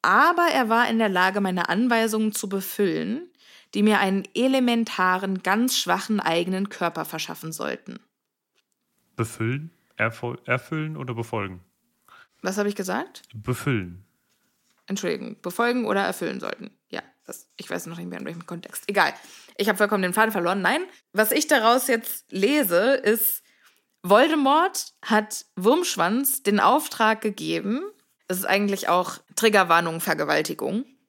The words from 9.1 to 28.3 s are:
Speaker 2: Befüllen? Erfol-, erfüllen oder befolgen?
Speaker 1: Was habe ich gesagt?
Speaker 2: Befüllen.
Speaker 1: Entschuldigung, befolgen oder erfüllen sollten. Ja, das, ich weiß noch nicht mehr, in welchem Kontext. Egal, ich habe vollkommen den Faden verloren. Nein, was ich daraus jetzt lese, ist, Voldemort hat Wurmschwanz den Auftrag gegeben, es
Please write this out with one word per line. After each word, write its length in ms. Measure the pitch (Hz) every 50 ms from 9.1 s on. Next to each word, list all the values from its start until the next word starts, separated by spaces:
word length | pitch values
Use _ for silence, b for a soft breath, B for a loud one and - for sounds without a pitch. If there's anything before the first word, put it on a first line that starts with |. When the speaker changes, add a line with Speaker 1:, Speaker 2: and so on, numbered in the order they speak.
| _
Speaker 2:
Befüllen? 540 | - 117 110 - - 113 117 127 143 156 165 _ _ _ _ _
Erfol-, 420 | - 107 113 113 - - 120 123 - _
erfüllen 520 | - 123 127 - - 160 156 156 156 156
oder 160 | 151 135 123 120
befolgen? 460 | 113 117 - - 110 101 95 92 87 90 _ _ _ _ _ _ _ _ B B B B B _ _
Speaker 1:
Was 160 | - 185 190
habe 120 | 208 202 208
ich 60 | 202
gesagt? 460 | - 190 190 - 240 339 381 _ - - _ -
Speaker 2:
Befüllen. 680 | 110 104 - 123 - - 143 127 107 92 90 87 92 - _ _ _ _ _ _ _ _ _ _ _ _ _ _ _ _
Speaker 1:
Entschuldigung, 540 | - 196 196 - 175 165 - - - - _
befolgen 460 | - 180 175 - 233 240 247 254 226
oder 160 | 208 196 196
erfüllen 380 | 196 180 190 - 180 156 - -
sollten. 300 | - - - - - - _ _ _ _
Ja, 100 | - 82 - - _ _ _
das, 240 | - - - - _ _
ich 140 | - - -
weiß 160 | 180 170 170
noch 100 | 165 170
nicht 120 | 170 175 180
mehr, 120 | 175 -
in 60 | -
welchem 180 | - 170 170 170
Kontext. 380 | - 175 170 - - - - -
Egal, 280 | - 202 202 170 143 - B B B B B B B B
ich 120 | - 202 214
habe 100 | 202 185
vollkommen 240 | 208 202 214 196
den 100 | 190 180
Faden 180 | 180 214 220 220
verloren. 300 | 214 196 170 170 190 202
Nein, 220 | 185 175 247 311 370 B B B B _
was 200 | - - 220 220
ich 140 | - 311 302
daraus 400 | - 311 254 214 233 240 254 -
jetzt 440 | - 240 226 226 - - - _ _
lese, 640 | - 190 190 240 294 302 269 185 175 175 202 254 277
ist, 480 | - - 208 220 220 - - - - b b b b b b b b b _ _ _ -
Voldemort 840 | 180 202 226 269 320 311 311 277 269 285 311 349 381 370 - - - _ _
hat 440 | - - 226 214 214 214 - - - _ _
Wurmschwanz 840 | - 180 214 269 359 349 - - 190 170 175 214 247 277 269 - -
den 180 | _ 208 208 202
Auftrag 640 | - 135 254 302 302 - - - 226 214 220 220
gegeben, 600 | 220 220 196 - 160 156 165 165 196 196 226 277 370 415 427 _ _ _ _ _ _
es 80 | _